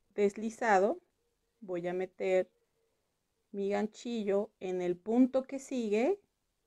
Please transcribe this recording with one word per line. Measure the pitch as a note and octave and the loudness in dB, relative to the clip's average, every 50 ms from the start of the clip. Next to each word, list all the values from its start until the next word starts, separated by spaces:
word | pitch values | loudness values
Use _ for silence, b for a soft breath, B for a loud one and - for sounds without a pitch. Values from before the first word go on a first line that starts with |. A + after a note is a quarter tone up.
| _ _ _ | _ _ _
deslizado, | G#3 G#3 G3+ G3+ A3 G#3+ A3+ A3 - B3 A3+ F#3+ F#3 G3 A3+ E4+ F4+ - _ _ _ _ _ _ _ _ _ _ _ | 0 0 0 0 -2 -6 -8 -6 -2 2 4 4 4 4 2 0 -2 -10 _ _ _ _ _ _ _ _ _ _ _
voy | A3+ F#3 F3+ F3 F3 F3 | -10 -8 -8 -6 -4 -4
a | |
meter | F3+ F#3 F#3+ F3+ _ - G3 F#3+ F#3 F#3 F#3 - _ _ _ _ _ _ _ _ _ _ _ _ _ _ _ _ _ _ _ _ | -4 -4 -6 -6 _ -6 0 2 2 2 2 0 _ _ _ _ _ _ _ _ _ _ _ _ _ _ _ _ _ _ _ _
mi | - G3+ G3 G3 | -8 -6 -4 -2
ganchillo | G3+ G3+ G#3+ G#3+ - - - B3 A#3+ A3+ G3+ G3+ G3 G3+ G#3+ - _ _ | -2 -2 -2 -4 -6 -10 -10 -6 -6 -4 -2 0 0 0 0 -2 _ _
en | - F#3 F#3 F3+ | -8 -6 -4 -2
el | F3+ F3+ F3 | -2 -2 -2
punto | F3 - G#3+ A3+ B3 C4 B3+ - C4 | -4 -4 0 4 4 4 4 2 0
que | C4 - C4+ C4+ | -4 -4 -8 -12
sigue | - - C4+ B3 A3+ G#3 G3+ A3 B3 E4 G4+ - _ _ _ _ _ _ _ _ _ | -10 -8 -6 -4 -2 0 0 2 2 0 0 -2 _ _ _ _ _ _ _ _ _